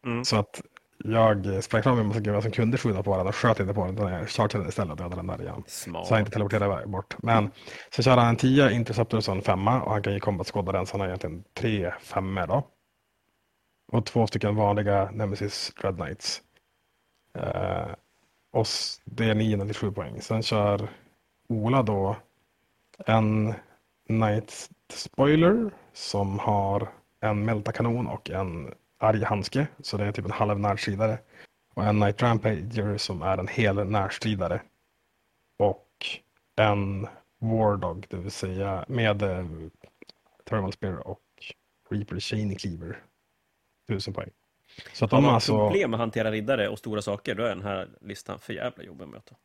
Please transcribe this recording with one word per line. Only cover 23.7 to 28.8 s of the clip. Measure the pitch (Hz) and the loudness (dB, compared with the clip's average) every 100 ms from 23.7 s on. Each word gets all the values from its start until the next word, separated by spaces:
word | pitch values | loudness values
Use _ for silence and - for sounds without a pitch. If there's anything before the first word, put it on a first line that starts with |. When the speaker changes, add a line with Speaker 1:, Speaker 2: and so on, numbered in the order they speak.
| _ _ _ _ | _ _ _ _
Speaker 2:
Knight | 110 110 107 110 - - - _ | 2 2 2 -4 -12 -16 -20 _
Spoiler | - - - 139 156 165 220 220 - - | -14 -14 2 6 8 6 6 2 -6 -20
som | - - 101 98 101 | -14 -6 -2 0 0
har | 107 104 98 101 107 - _ _ | 0 2 2 0 -2 -10 _ _
en | 107 104 | -2 0
Melta-kanon | 107 110 104 110 120 117 117 | 0 -2 -2 -2 0 0 -2
och | - - | -6 -6
en | 90 95 85 69 - | -4 -4 -6 -10 -14